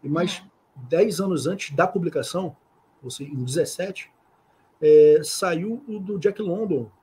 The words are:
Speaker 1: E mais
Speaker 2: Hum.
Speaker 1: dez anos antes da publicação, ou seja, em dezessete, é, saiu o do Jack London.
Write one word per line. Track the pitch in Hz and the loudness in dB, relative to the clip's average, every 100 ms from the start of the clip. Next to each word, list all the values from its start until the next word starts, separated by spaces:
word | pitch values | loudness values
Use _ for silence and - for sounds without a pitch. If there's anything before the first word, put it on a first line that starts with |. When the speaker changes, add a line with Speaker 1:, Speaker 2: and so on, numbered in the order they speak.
Speaker 1:
E | 139 | -4
mais | 156 180 - | -4 -4 -6
Speaker 2:
Hum. | - _ _ - 123 | -16 _ _ -20 -4
Speaker 1:
dez | 160 220 170 | 0 0 0
anos | 196 165 131 | -2 -2 -4
antes | 196 - | -6 -6
da | 139 185 | 0 0
publicação, | 190 170 143 120 175 185 - _ _ _ _ | 0 -4 -4 -6 -6 -8 -12 _ _ _ _
ou | 127 | -16
seja, | - 143 | -14 -12
em | 139 | -8
dezessete, | 123 143 151 - 185 190 - _ _ _ _ _ _ _ | -6 -2 -4 -4 -10 -10 -18 _ _ _ _ _ _ _
é, | 156 151 151 151 | 8 10 10 6
saiu | 151 - 185 165 196 233 - | 2 -4 -4 -4 -6 -8 -10
o | 208 | -10
do | 190 202 | -8 -2
Jack | 202 196 | -2 -2
London. | 208 180 220 147 113 _ | -6 -4 -4 -4 -6 _